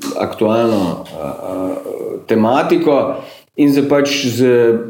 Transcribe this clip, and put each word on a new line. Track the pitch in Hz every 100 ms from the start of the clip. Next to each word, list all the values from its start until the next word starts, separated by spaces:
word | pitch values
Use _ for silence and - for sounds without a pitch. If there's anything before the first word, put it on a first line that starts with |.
| -
aktualno, | - 104 - 107 113 117 104 90 -
eh, | - 78
eh, | 73 - 95 92 71 - - - - -
tematiko | - 110 110 139 170 165 147 139 92 - - - _
in | - 143
se | 139
pač | 139 143 139 - 127
z | 113 127 120 117 113 -